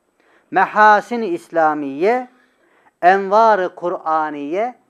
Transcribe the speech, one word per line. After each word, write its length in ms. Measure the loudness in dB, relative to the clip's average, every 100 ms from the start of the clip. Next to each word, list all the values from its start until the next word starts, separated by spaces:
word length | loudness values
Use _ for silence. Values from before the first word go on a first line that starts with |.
| _ _ _ _ _
mehasin-i 760 | -2 -2 2 4 4 0 -8 -6
İslamiye, 1000 | -8 -6 0 0 0 -6 -4 -2 -2 -6 _ _ _ _ _ _ _
envar-ı 720 | 2 2 2 2 4 2 -2
Kur'aniye 1000 | -6 -8 -6 -4 -4 -4 -8 -8 -6 -6 -8 _